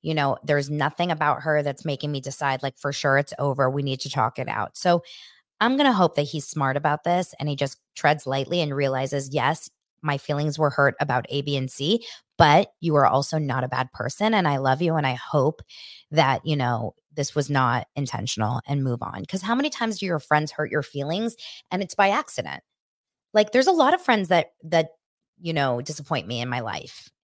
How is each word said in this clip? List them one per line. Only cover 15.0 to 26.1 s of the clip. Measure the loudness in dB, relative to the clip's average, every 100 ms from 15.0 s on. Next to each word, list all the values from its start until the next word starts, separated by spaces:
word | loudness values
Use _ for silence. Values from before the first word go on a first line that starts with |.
| 0
I |
hope | -4 -2 2 2 0 -16 -20 -20 -20 _
that, | 2 4 2 0
you | -2
know, | 0 0 -4 _ _
this | -6 -4 -2
was | 0
not | 2 4 2 -2 -6
intentional | -4 -4 -6 -2 0 -2 -2
and | -2
move | -2 -4
on." | -6 -10 -6
'Cause | -6
how | -2 -2
many | -2
times | -2 -4 -4
do | -4
your | -4
friends | 2 0 0
hurt | -4 -4
your | -2
feelings | -4 -6 -4 -2 -4 -6 -14 -18 _
and | -6
it's | -4 0
by | 2
accident? | 2 -4 -6 -6 -10 _ _ _ _ _ _ _
Like, | 0 2
there's | 4 4
a |
lot | 4 4
of | 2
friends | 2 0 4
that, | 2 2 _
that, | -2 0 0 _ _ _ _ _
you | -4
know, | 0 0 0
disappoint | -4 -8 -4